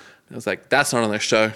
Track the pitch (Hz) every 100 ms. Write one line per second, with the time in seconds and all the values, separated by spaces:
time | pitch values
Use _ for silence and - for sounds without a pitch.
0 | - - - 117 104 95 - 131 143 123
1 | 110 107 - 110 110